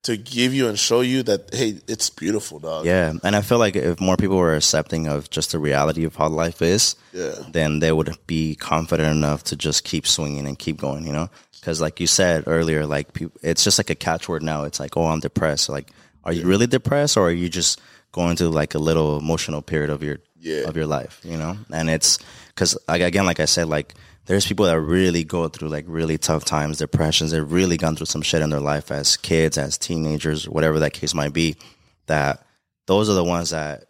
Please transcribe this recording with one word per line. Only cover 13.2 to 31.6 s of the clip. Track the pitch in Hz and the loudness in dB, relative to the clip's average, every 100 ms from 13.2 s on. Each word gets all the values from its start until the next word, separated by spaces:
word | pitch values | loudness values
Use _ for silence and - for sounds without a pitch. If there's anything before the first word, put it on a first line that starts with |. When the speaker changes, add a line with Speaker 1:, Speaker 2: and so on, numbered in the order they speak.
| 82 - | -10 -6
Speaker 2:
it's | 78 82 | -2 2
just | - - | 2 2
like | 104 | 0
a | |
catchword | 80 - 82 - 82 | -2 -2 -2 -2 -4
now. | 78 76 | -2 -4
It's | 73 - | -4 -6
like, | 71 - | -6 0
"Oh, | 82 | 0
I'm | 80 | 0
depressed." | 76 - 80 73 - | -2 -2 0 0 -2
Like, | 71 69 _ _ _ | -4 -10 _ _ _
are | - | -6
you | 85 | -2
Speaker 1:
Yeah. | 85 | 2
Speaker 2:
really | 98 120 | 4 4
depressed, | 127 - 143 147 - | 2 2 0 2 4
or | 90 | 4
are | |
you | 87 87 | 2 -2
just | 90 85 - - - _ | 0 0 -2 -8 -20 _
going | - 87 82 | -2 0 2
through, | 85 | 2
like, | 80 76 | 2 0
a | 76 | 0
little | 78 80 76 73 | 2 2 2 0
emotional | 76 82 - 76 | 0 -2 -2 -8
period | - 80 73 | -4 -4 -2
of | 73 | -4
your | 73 71 _ _ | -6 -8 _ _
Speaker 1:
Yeah. | 82 78 67 | -6 -4 -4
Speaker 2:
of | 80 | -2
your | 76 | -2
life, | 73 62 - | -2 -4 -16
you | 85 82 | -10 -6
know? | 78 101 107 | -6 -8 -8
And | 80 80 | -4 0
it's, | 80 - - - - - - | 2 2 0 -4 -20 -18 0
'cause, | 90 - - | 0 0 0
like, | 85 | 2
again, | 90 92 95 | 4 4 2
like | 85 | 2
I | |
said, | 78 - 82 | 2 2 2
like, | 76 71 - - - - | -2 -4 -14 -20 -20 0
there's | 98 98 | 0 2
people | 104 98 | 2 4
that | 82 | 4
really | 78 90 95 85 | 4 4 4 2
go | 80 90 82 | -2 -4 -4
through, | - 78 | -4 -8
like, | 76 80 | -6 -6
really | 80 80 78 | -4 -2 -2
tough | - 78 | 0 0
times, | - 78 76 78 | 2 -2 -2 -4
depressions. | 76 - 80 78 80 | -2 0 2 2 0
They've | 80 73 | -2 0
really | 87 92 85 | 2 2 2
gone | 80 76 | 0 -2
through | 78 | -4
some | 82 | -4
shit | 76 82 | 0 0
in | 78 | 2
their | 73 | 0
life | 71 73 - | 0 -2 -4
as | 71 71 - | -2 0 0
kids, | - 82 80 76 | 2 2 2 0
as | 71 - | -4 -4
teenagers, | - 82 78 76 78 76 78 | -4 -4 -2 -2 -2 -4 -4
whatever | 78 78 78 | 0 2 2
that | 76 | 0
case | - 78 | -2 -6
might | 80 73 | -2 -2
be, | 76 82 - | 0 0 -2